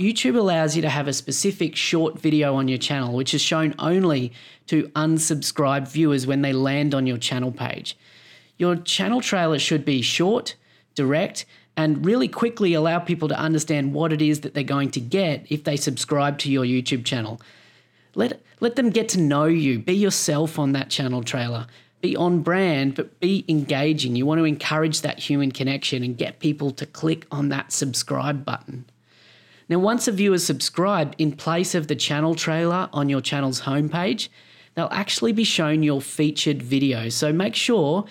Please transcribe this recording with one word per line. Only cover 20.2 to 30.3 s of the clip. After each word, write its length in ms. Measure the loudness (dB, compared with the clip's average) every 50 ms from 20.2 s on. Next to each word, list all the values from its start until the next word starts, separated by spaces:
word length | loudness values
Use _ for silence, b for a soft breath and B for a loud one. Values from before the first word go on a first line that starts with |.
| 0 0 0 0 0 0 0 0
on 140 | 0 0
that 160 | 0 0 -2 -2
channel 340 | -2 -2 -2 -2 -2 -4
trailer. 440 | -4 -4 -4 -4 -2 -4 -4 -6 -8 -10 b b b b b b
Be 160 | -4 -2 0
on 240 | 0 2 2 2 2
brand, 540 | 2 2 2 2 2 2 2 2 0 0 0
but 260 | -2 -6 -8 _ -2
be 240 | 0 0 0 0 0
engaging. 720 | 0 0 0 2 0 0 2 2 2 2 0 0 -2 0
You 80 | 0 2
want 140 | 2 2 2
to 60 | 2
encourage 580 | 2 0 -2 -2 -2 0 0 0 0 0 -2
that 160 | -2 -4 -6 -4
human 340 | -4 -2 0 0 0 0
connection 500 | -2 -2 -4 -4 -4 -4 -4 -4 -4 -2
and 140 | -2 -4 -4
get 220 | -4 -6 -6 -6 -2
people 320 | -2 -2 0 0 -2 -4
to 160 | -4 -6 -10
click 400 | -14 -8 -4 -2 -2 -2 -2 -6 -8
on 200 | -4 -2 -2 -2
that 220 | -2 -4 -4 -4
subscribe 680 | -4 -4 -4 -2 -4 -4 -4 -4 -2 -2 -2 -2 -2 -4 -4
button. 400 | -6 -6 -6 -8 -10 -14 -14 -14 _ _ _ b b b b b b b b b b b b b b
Now, 120 | 2 2
once 280 | 4 2 2 2 0 0
a 40 |
viewer's 340 | 2 2 4 4